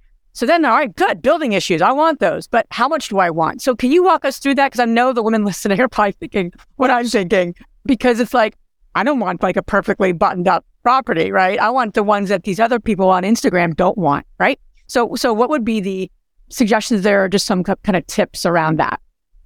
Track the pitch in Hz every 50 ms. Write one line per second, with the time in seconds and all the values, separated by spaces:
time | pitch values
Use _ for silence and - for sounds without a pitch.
0 | _ _ _ _ _ _ _ - 247 247 339 339 302 247 220 277 302 214 - -
1 | 359 415 208 170 139 254 330 311 311 233 202 180 - - 175 151 175 214 262 285
2 | 311 330 302 - 220 170 151 - - - - 226 - - - - 233 277 320 294
3 | - - 202 196 185 170 156 165 160 151 - 240 - 269 247 - 247 247 294 359
4 | 359 370 330 - - 277 - - - 277 269 277 277 269 - 247 240 233 226 233
5 | 247 262 240 240 208 220 226 214 208 202 170 - - 208 196 180 254 233 - -
6 | 208 202 - - 170 - - 208 175 175 - - - _ _ - 262 269 247 240
7 | 240 226 - 208 185 170 214 185 180 175 175 - - _ _ _ _ - 262 -
8 | - 247 240 214 247 - - 247 214 220 - _ _ _ _ _ _ _ - 175
9 | 208 277 294 247 202 180 180 - - 185 170 190 - - - 196 - - 190 -
10 | 196 185 175 156 202 185 - 180 175 185 190 254 - _ _ _ _ 240 254 262
11 | 240 - 190 160 175 196 196 190 185 185 208 240 - 220 247 262 240 208 - 233
12 | 208 208 208 202 202 185 208 175 - 208 180 214 226 226 247 226 - 226 202 170
13 | 190 185 185 180 180 202 233 - - 226 180 175 175 170 156 - 180 185 - 214
14 | 165 143 143 - - - - - 185 220 277 - _ - _ _ _ - - 254
15 | 240 - - 233 - 254 220 208 247 262 302 277 214 226 226 214 180 196 190 190
16 | 185 - - _ _ _ _ _ - - - - 247 196 220 220 - - 233 196
17 | 180 214 202 202 190 185 185 190 - - 196 180 175 - - - - - 190 170
18 | - - - - 196 - - - - 175 170 165 160 156 160 151 - - - -
19 | - _ _ _ _ _ _ - -